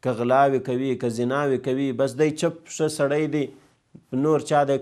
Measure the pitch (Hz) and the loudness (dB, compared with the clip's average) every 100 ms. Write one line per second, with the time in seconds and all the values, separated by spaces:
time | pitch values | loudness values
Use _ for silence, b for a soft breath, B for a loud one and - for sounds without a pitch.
0 | 127 113 120 131 139 131 131 123 135 123 | -4 -2 2 4 4 2 -2 -4 -2 -2
1 | 120 113 123 139 143 127 135 131 139 120 | -2 -2 -2 0 0 0 -2 -2 -2 0
2 | 135 120 156 151 170 165 - - 156 151 | -2 2 0 0 -4 -4 -14 -4 -4 0
3 | 139 151 151 147 131 b b b _ - | 0 0 0 -2 -4 b b b _ -20
4 | - 131 147 151 - 147 139 139 | -8 -2 2 0 2 2 2 0